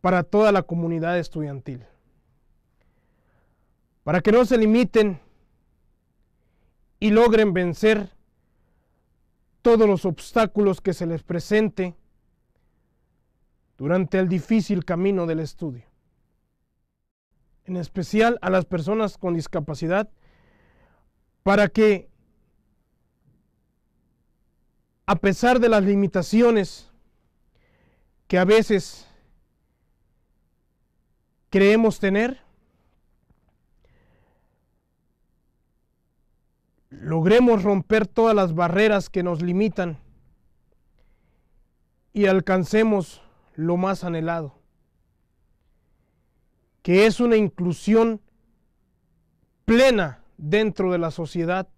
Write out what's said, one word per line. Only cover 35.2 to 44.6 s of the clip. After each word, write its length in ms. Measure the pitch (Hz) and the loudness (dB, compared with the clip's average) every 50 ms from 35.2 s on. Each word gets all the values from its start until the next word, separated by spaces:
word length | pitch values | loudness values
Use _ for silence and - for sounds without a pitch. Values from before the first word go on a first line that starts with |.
| _ _ _ _ _ _ _ _ _ _ _ _ _ _ _ _ _ _ _ _ _ _ _ _ _ _ _ _ _ _ _ _ _ _ | _ _ _ _ _ _ _ _ _ _ _ _ _ _ _ _ _ _ _ _ _ _ _ _ _ _ _ _ _ _ _ _ _ _
logremos 760 | - - - 151 160 165 156 185 214 240 254 240 233 208 180 | -20 -14 -8 -4 -4 0 2 4 4 4 6 4 2 2 2
romper 420 | 208 202 190 165 _ 214 220 214 | 0 0 0 0 _ 0 0 0
todas 300 | 190 - - 226 226 220 | -2 -2 0 2 2 2
las 180 | 208 190 180 165 | 2 0 0 0
barreras 560 | 165 175 170 170 196 214 220 208 196 180 - | -2 -2 -2 2 2 2 2 2 0 -2 -4
que 140 | - 196 175 | -6 -4 -2
nos 180 | 180 175 156 | -2 -4 -4
limitan 560 | 175 175 175 185 214 220 - - 180 175 160 135 - - _ _ _ _ _ _ _ _ _ _ _ _ _ _ _ _ _ _ _ _ _ _ _ _ _ _ _ _ _ _ _ _ _ _ _ _ _ _ _ _ | -4 -2 0 0 0 -2 -2 -4 -6 -6 -6 -12 -18 -20 _ _ _ _ _ _ _ _ _ _ _ _ _ _ _ _ _ _ _ _ _ _ _ _ _ _ _ _ _ _ _ _ _ _ _ _ _ _ _ _
y 140 | _ 202 202 | _ 0 2
alcancemos 960 | 190 190 190 - - 190 185 180 - - 214 226 220 214 196 170 - - - - - _ _ _ _ _ | 2 2 0 0 0 -2 -2 -2 0 0 0 2 2 0 -2 -2 -6 -12 -20 -20 -20 _ _ _ _ _
lo 220 | - 156 165 175 180 | -6 -4 -2 -2 0
más 260 | 185 190 196 190 - | -2 -2 -4 -6 -6
anhelado, 560 | 175 170 160 160 165 170 170 160 143 _ _ | -8 -6 -6 -6 -6 -6 -6 -8 -12 _ _